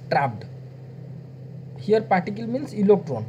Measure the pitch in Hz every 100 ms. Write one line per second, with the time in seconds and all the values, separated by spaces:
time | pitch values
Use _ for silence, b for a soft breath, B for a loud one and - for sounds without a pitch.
0 | - 156 135 110 - - - - - -
1 | - - - - - - - - - 220
2 | 220 190 190 208 226 254 294 214 196 196
3 | 165 117